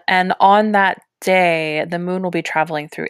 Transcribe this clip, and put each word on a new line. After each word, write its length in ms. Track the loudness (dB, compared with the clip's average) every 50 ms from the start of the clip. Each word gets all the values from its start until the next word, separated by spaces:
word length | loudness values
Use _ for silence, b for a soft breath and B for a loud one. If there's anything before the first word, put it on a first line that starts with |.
| -2 0
and 260 | 0 2 2 0 0 2
on 320 | 4 4 6 4 4 2 2
that 280 | 2 2 0 -2 -4 _ _ _ -8
day, 640 | -2 0 2 2 4 2 0 0 -2 -4 -4 -4 -4 -4
the 120 | -6 -6
moon 220 | -6 -4 -4 -4 -4
will 100 | -4 -4
be 100 | -4 -6
traveling 460 | -4 -2 -2 -2 -2 -4 -8 -8 -8
through 180 | -10 -10 -8 -6